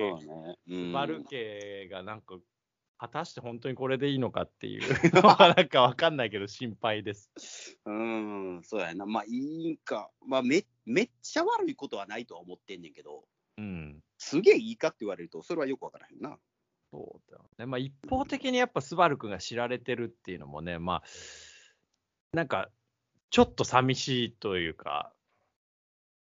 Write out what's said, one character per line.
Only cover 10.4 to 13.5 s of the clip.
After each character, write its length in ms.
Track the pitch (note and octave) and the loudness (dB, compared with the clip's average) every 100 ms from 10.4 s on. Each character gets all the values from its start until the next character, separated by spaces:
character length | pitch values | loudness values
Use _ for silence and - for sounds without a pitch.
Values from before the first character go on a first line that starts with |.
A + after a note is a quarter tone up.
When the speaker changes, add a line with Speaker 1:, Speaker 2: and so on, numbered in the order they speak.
Speaker 1:
め-、 240 | B2 E3 - _ | 2 0 -2 _
め 200 | - C#3 | -4 -2
っ 60 | A#3 _ | -2 _
ち 180 | - D4+ | -6 -2
ゃ 40 | |
悪 260 | F4+ A#4 F4 | 0 0 -2
い 40 | |
こ 140 | - C#3 | -4 -10
と 80 | G#2+ | -10
は 100 | G2 | -10
な 120 | A2 | -10
い 80 | A#2+ | -12
と 80 | |
は 60 | E2+ | -14
思 140 | F2+ | -16
っ 40 | F2+ | -16
て 180 | - F#2+ | -14 -14
ん 60 | |
ね 80 | E2 | -16
ん 20 | |
け 100 | C#2+ | -20
ど、 220 | D2+ D2 - _ _ | -18 -18 -20 _ _